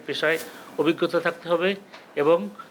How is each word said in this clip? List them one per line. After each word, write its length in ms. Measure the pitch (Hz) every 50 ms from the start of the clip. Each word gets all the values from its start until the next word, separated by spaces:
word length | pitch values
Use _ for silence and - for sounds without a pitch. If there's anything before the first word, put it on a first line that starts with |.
| -
পেশায় 320 | - 139 - - 156 165 165 - - - - - - - -
অভিজ্ঞতা 420 | 151 156 165 - 180 170 170 170
থাকতে 300 | - 175 170 - - 170
হবে 260 | 175 165 175 190 202 196 - - - - - - -
এবং 220 | 151 143 151 170 170 202 202 - - - -